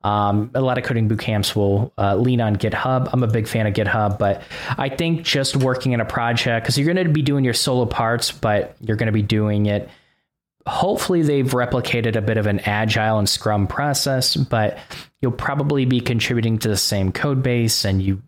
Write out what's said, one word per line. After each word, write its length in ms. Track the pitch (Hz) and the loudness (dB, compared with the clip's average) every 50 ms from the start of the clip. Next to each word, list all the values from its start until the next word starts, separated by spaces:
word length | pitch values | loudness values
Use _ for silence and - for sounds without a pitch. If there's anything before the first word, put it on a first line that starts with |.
| - | -4
Um, 460 | 104 104 104 104 101 101 104 107 123 - | 0 0 2 2 2 2 0 0 0 -2
a 60 | 131 | 0
lot 180 | 135 127 123 127 | 0 0 0 -2
of 60 | 120 | -2
coding 220 | - 123 117 110 | -2 0 0 2
boot 140 | 107 113 104 | 2 0 0
camps 340 | - - 107 104 95 - - | -2 -2 0 0 0 0 0
will, 380 | 107 101 98 98 101 113 - - | 0 2 2 2 2 0 -2 -2
uh, 200 | - 101 98 98 | -2 0 2 2
lean 240 | 95 120 127 127 117 | 2 2 2 2 2
on 160 | 113 107 104 | 2 2 0
GitHub. 520 | 98 - 131 - - - 131 131 127 127 - - | 0 0 -2 -2 -2 -2 0 0 0 0 0 0
I'm 100 | 127 123 | 0 0
a 60 | 110 | 2
big 180 | 110 117 107 | 0 0 -2
fan 220 | - - 113 107 104 | -2 -2 0 0 0
of 60 | 98 | 0
GitHub, 440 | 110 104 101 - 110 107 104 98 - | 0 0 0 0 0 0 0 0 0
but 240 | 104 98 98 - - - - - - - 123 | 0 0 0 -2 -6 -14 -14 -12 -8 -8 -6
I 120 | - 135 135 | -4 -4 -6
think 360 | 135 - 165 165 170 165 - | -4 -2 -2 -2 -2 -2 -2
just 320 | - - 143 135 - - | -2 -2 -2 0 0 0
working 360 | 139 135 131 127 127 - 131 123 | 0 2 0 0 0 -2 -2 0
in 80 | 117 | 0
a 40 | 110 | -2
project, 640 | - - - 117 120 120 113 - 127 117 113 - | -2 -2 -2 -2 0 0 0 0 0 0 -2 0
'cause 100 | - 117 | -2 0
you're 160 | 135 139 165 175 | 0 0 0 2
gonna 160 | 185 180 165 | 2 2 2
be 140 | 147 156 139 | 2 2 2
doing 220 | 143 143 139 135 | 2 2 2 2
your 100 | 123 113 | 2 0
solo 320 | - - 143 127 123 120 | 0 0 0 2 2 0
parts, 460 | 110 - - 117 113 120 117 - - - | 0 0 0 0 0 0 0 -2 -4 -4
but 440 | - - 110 104 101 - - - - | -2 0 0 2 2 0 -2 -6 -10
you're 160 | - 110 110 | -4 -2 -2
gonna 160 | 104 120 110 104 | 0 0 0 2
be 100 | 107 104 | 2 2
doing 440 | 101 113 107 107 107 104 104 104 | 2 2 2 2 2 2 2 2
it. 220 | 104 104 104 - - - - _ _ _ _ _ _ _ _ _ _ _ _ - | 2 2 0 -2 -6 -14 -20 _ _ _ _ _ _ _ _ _ _ _ _ -8
Hopefully 560 | - - - - 190 233 - - - 185 170 156 | -6 -2 0 0 0 0 -2 0 0 0 2 2
they've 260 | 147 147 139 131 135 131 | 2 2 2 2 2 0
replicated 640 | 123 123 123 - 123 117 - 117 117 113 113 110 | 0 0 0 0 -2 -2 0 -2 0 0 0 0
a 40 | 110 | 0
bit 160 | 101 110 110 | 0 0 0
of 120 | 110 101 104 | 0 2 0
an 120 | 101 95 | 0 0
Agile 580 | - 104 104 107 110 107 - 113 110 110 110 107 | 0 -2 -2 0 0 0 0 0 0 2 2 2
and 80 | 101 - | 2 0
Scrum 400 | - - - 110 107 101 101 98 | -2 -2 -2 0 0 0 0 -2
process, 640 | - - 143 147 139 - - 143 135 127 127 - - | -2 -2 -2 -2 -2 -2 -2 0 0 0 0 0 0
but 440 | 147 135 - - 113 107 104 - - - - - - - - _ - | 0 0 0 0 0 0 0 -2 -6 -12 -16 -16 -16 -18 -18 _ -4
you'll 100 | - 123 | -2 -2
probably 540 | 117 - - - 143 147 143 147 147 139 131 | -2 -2 -2 -2 -2 0 0 0 2 2 2
be 160 | 127 127 123 | 2 2 0
contributing 580 | 117 - 120 113 - - 123 117 113 113 113 107 | 0 0 0 0 0 0 0 0 0 0 0 0
to 100 | - 113 | 0 0
the 80 | 104 | 0
same 360 | 95 - - 107 98 95 92 90 | 0 0 0 0 0 0 0 -2
code 300 | - - 147 139 131 131 | -2 -2 0 0 0 0
base, 420 | 131 123 120 117 110 - - - | 0 2 2 2 2 0 0 0
and 180 | 101 95 95 95 | 0 0 0 2
you 200 | 95 98 95 - | 0 0 -2 -4